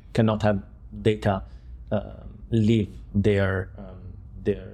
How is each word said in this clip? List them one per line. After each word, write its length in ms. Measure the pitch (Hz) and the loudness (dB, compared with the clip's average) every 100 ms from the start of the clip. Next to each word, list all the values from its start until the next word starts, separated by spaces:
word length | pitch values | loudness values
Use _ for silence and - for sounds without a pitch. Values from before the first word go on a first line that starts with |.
| - | -4
cannot 280 | - 110 107 | 2 4 4
have 200 | 107 101 - - - 104 | 4 2 -2 -16 -16 0
data, 400 | 101 107 107 95 - - - - - | 2 2 2 0 -4 -16 -18 -16 -4
uh, 200 | 107 - - - - - | -4 -4 -12 -16 -16 0
leave 360 | 117 107 113 101 - - 101 | 2 4 4 2 -6 -2 2
their, 540 | 101 98 98 95 98 - | 4 4 2 0 -4 -10
um, 40 | 92 - - - - - | -16 -16 -16 -16 -16 -4
their, 240 | - 95 98 | -2 -2 -6